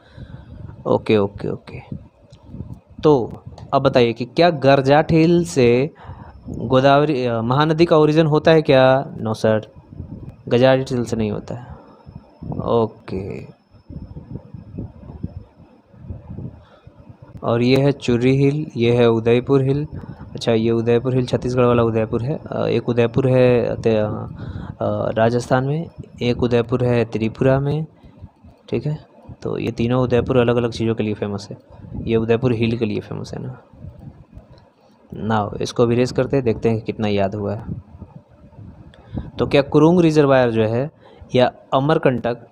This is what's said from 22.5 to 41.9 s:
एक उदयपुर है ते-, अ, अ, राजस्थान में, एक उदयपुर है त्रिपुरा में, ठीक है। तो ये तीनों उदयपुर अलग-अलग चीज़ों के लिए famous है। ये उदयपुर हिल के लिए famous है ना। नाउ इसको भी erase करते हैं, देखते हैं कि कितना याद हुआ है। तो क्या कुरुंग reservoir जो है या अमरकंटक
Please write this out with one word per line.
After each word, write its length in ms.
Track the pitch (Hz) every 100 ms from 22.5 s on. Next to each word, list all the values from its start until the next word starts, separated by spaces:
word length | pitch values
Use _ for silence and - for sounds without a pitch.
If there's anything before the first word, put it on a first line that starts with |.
| 113 110
एक 220 | 117 120
उदयपुर 400 | 120 117 117 127
है 480 | 127 127 123 107 110
ते-, 140 | 117 110
अ, 120 | 107 107 113 - - - - -
अ, 300 | 110 104 107
राजस्थान 540 | 110 117 120 120 127
में, 260 | 135 156 165 - - -
एक 200 | 120 117
उदयपुर 420 | 123 120 117 123
है 200 | 123 120
त्रिपुरा 560 | 113 110 110 107 131 135
में, 260 | 139 147 160 _ - - - _ - _ -
ठीक 160 | 120 147
है। 200 | 151 - _ - -
तो 160 | 117 107
ये 120 | -
तीनों 320 | 117 117 127
उदयपुर 340 | 123 123 - 127
अलग-अलग 340 | 120 120 117
चीज़ों 240 | 113 113
के 80 | 113
लिए 120 | 107
famous 340 | 104 104 101 -
है। 60 | - _ - - -
ये 120 | - 113
उदयपुर 360 | 113 113 127
हिल 260 | 113 113 113
के 60 |
लिए 160 | 110 104
famous 340 | - 104 -
है 80 | -
ना। 200 | 123 127 _ - - - - - - - - - _ _ _ _ -
नाउ 420 | - 104 110 104 -
इसको 300 | 113 - 117
भी 80 |
erase 180 | 117 123
करते 240 | - 123 139
हैं, 80 |
देखते 240 | 120 104 113
हैं 100 | 110
कि 60 |
कितना 240 | - 104 107
याद 260 | 101 98
हुआ 200 | 107 101
है। 100 | 104 - - - - - - _ _ - - - - - - - - - -
तो 80 | 123
क्या 160 | 143
कुरुंग 380 | 139 151 156 180
reservoir 500 | 165 156 139 135 123
जो 140 | 113
है 260 | 110 113 147 _ - - -
या 180 | 123 123 - -
अमरकंटक 600 | 139 143